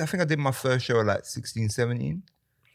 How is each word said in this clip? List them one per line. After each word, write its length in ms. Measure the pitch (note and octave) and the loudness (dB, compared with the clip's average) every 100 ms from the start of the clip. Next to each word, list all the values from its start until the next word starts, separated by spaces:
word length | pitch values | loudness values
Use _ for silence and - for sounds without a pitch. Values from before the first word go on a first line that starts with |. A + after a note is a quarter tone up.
I 40 | D#3 | -2
think 140 | E3 | 0
I 40 | D#3+ | 0
did 120 | D3+ | 2
my 100 | D3 | 0
first 340 | - C3 B2+ | 0 2 0
show 160 | - A#2 | 2 2
at, 60 | G#2+ | 4
like, 180 | G2 | 0
sixteen, 440 | - B2 - A2+ A2 | -2 -10 -8 -2 -2
seventeen. 540 | B2+ A#2+ A#2+ C#3 E3+ - _ _ _ _ | 0 0 0 -4 -6 -10 _ _ _ _